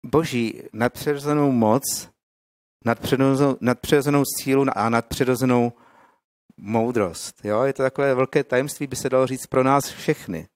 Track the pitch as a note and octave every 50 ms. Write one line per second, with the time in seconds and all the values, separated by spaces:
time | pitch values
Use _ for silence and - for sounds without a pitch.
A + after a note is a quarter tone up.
0 | - A#2 - D3+ E3 D#3 C3 B2 A#2 A2 - - - - - A2 A#2 B2 - -
1 | - D3+ D3 C#3 C#3 D3 D3 D3+ C#3+ C#3 C3 A#2+ A2+ G#2+ A2 C#3 - - - -
2 | - - _ _ _ _ _ _ _ _ _ _ _ _ _ _ _ A2+ A#2 -
3 | - - C#3 B2 C3+ C3+ C3+ C3 D3 C#3 C3 - - A#2+ B2 - - - D#3 D3
4 | C3 C#3+ C#3+ C#3+ C#3 - - - - C#3 C3+ C3+ C#3 C3+ - - G#2 A2+ A#2 A#2
5 | - _ - - C3+ B2 B2+ A2+ C3 B2+ B2 B2 A#2+ A#2+ - _ _ _ _ _
6 | _ _ _ _ _ _ _ _ _ _ _ - - G2+ A2 A2+ A2+ B2 B2 A#2
7 | G2+ F2 D#2+ - - - - _ - G#2 G#2 A2 C3 C#3 C3+ - C3+ C3 - -
8 | C#3 C#3 C3 B2 C3 B2+ - - - - B2+ B2+ C#3 D3 - - D3 C3+ B2+ -
9 | - C3 C3 C3 C3 B2 C3 B2+ - - - C3 B2+ C3 C#3 C#3+ - - - -
10 | - - D3+ - - - F2 E2 E2+ _ _